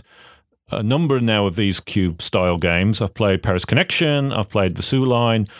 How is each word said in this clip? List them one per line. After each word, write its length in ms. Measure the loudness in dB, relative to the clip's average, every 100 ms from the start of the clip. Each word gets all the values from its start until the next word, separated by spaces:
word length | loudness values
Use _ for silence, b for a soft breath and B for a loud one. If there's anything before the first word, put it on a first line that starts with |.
| B B B B B _ _
a 100 | -4
number 380 | -2 0 0 0
now 260 | 2 2 2
of 100 | 0
these 240 | 0 -2
cube-style 800 | -4 -2 0 -2 -2 0 2 0
games. 440 | 0 2 0 0
I've 120 | -4
played 300 | -2 0 0
Paris 220 | 0 -2 0
Connection. 680 | 0 0 0 0 0 -2
I've 180 | -4 -2
played 260 | 0 0 0
Vesuline. 720 | -2 0 2 2 2 0 -2 B